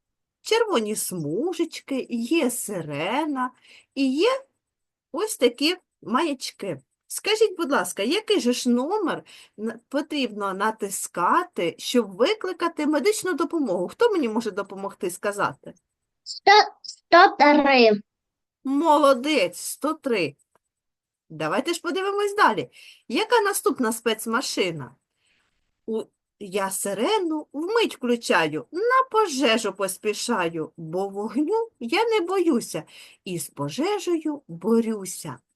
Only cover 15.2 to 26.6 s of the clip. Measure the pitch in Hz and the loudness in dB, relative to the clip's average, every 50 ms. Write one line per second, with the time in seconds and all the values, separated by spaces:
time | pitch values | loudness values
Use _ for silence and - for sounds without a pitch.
15.2 | - 208 202 202 160 - 143 _ - - - _ _ _ _ _ _ _ _ _ | -4 -4 -2 -2 -4 -4 -4 _ -16 -20 -20 _ _ _ _ _ _ _ _ _
16.2 | - - - - - 392 403 427 - - - _ - - - - _ - 339 339 | -18 -16 -8 2 6 8 8 8 8 4 0 _ -20 -20 -20 -14 _ 6 8 10
17.2 | 381 403 - - 277 294 294 294 277 277 269 254 233 220 208 202 - _ _ _ | 10 10 8 6 6 6 8 6 6 6 6 8 8 8 6 4 -2 _ _ _
18.2 | _ _ _ _ _ _ _ _ - 262 269 285 339 330 294 302 294 277 269 240 | _ _ _ _ _ _ _ _ -6 -2 0 2 4 6 6 6 6 6 4 4
19.2 | 262 302 302 240 185 170 - - - - - - - 302 302 - - 269 233 196 | 2 0 2 2 2 0 -2 -6 -10 -10 -8 -4 -4 -4 -4 -2 -2 -2 -2 0
20.2 | 165 135 139 _ _ _ _ _ _ _ _ _ _ _ _ _ _ _ _ _ | -2 -4 -6 _ _ _ _ _ _ _ _ _ _ _ _ _ _ _ _ _
21.2 | _ - 160 151 - 156 180 214 - 339 339 - - 320 269 381 381 403 403 403 | _ -16 -10 -6 -4 -2 -2 -2 -2 -2 -4 -6 -4 -6 -4 -4 -4 -2 -2 -2
22.2 | 415 403 403 415 370 285 220 165 - - _ - - - - _ _ - 226 330 | -2 -2 0 2 2 2 2 0 -6 -8 _ -20 -20 -20 -20 _ _ -6 -4 -4
23.2 | 440 480 480 453 403 392 392 - - 415 269 - 254 220 233 - - 233 214 220 | 0 2 2 2 2 2 0 0 0 0 0 0 0 -2 -2 -2 -2 -2 -2 -2
24.2 | - 226 226 254 262 - - 277 202 175 165 147 127 - - _ _ _ _ _ | -4 -4 -4 -4 -4 -4 -2 -2 -2 -2 -4 -6 -10 -14 -16 _ _ _ _ _
25.2 | _ _ _ _ _ _ _ _ _ _ _ _ - - 220 220 - _ _ _ | _ _ _ _ _ _ _ _ _ _ _ _ -10 -8 -6 -6 -8 _ _ _
26.2 | _ _ _ - 208 190 180 202 | _ _ _ -18 -12 -6 -4 -4